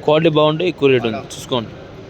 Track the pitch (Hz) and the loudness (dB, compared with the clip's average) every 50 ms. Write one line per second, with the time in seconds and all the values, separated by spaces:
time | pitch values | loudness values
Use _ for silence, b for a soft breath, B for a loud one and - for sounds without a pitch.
0 | - 147 151 160 165 165 151 151 151 151 156 160 180 180 - - 139 135 127 123 | 0 2 2 4 4 4 4 4 4 4 2 0 -2 -4 -2 2 2 4 4 4
1 | 120 113 107 98 - - - - - - 131 120 110 - - - - - - - | 2 -2 -4 -6 -8 -12 -14 -14 -6 -4 -4 -4 -4 -6 -12 -16 -18 -18 -18 -18
2 | - | -18